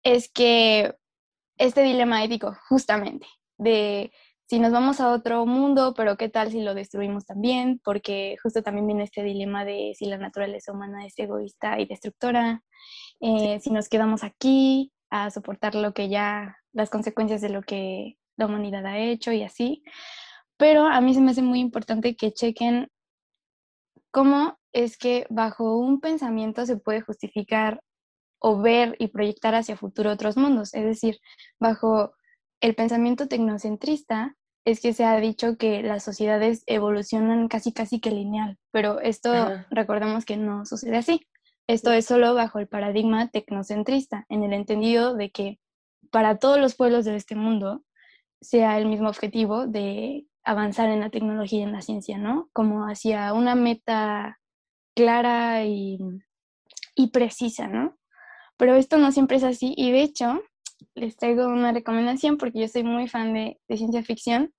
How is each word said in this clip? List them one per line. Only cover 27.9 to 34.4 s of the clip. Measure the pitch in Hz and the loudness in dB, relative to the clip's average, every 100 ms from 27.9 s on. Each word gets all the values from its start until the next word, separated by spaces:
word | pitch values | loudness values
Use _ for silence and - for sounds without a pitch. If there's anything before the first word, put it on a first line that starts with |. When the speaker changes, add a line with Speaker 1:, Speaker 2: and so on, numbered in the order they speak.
| _ _ _ _ _ | _ _ _ _ _
Speaker 1:
o | 226 208 | 2 4
ver | 226 233 233 - | 4 4 2 -2
y | 226 | -6
proyectar | - 208 208 220 | -2 -4 0 0
hacia | 226 226 208 | 0 -2 -8
futuro | 202 208 214 | -8 -2 -2
otros | 208 214 220 | 0 -2 2
mundos. | 285 247 202 | 2 2 0
Es | 220 | -4
decir, | 214 220 226 208 _ - - _ | -2 0 -2 -2 _ -20 -20 _
bajo | 226 220 220 220 208 _ _ _ _ _ | 0 2 2 2 0 _ _ _ _ _
el | 226 | 0
pensamiento | 220 226 233 233 247 277 | 2 0 0 0 0 -2
tecnocentrista | 247 226 208 220 214 269 302 _ 220 254 _ | -2 -2 -2 -6 -6 -4 -6 _ -6 -6 _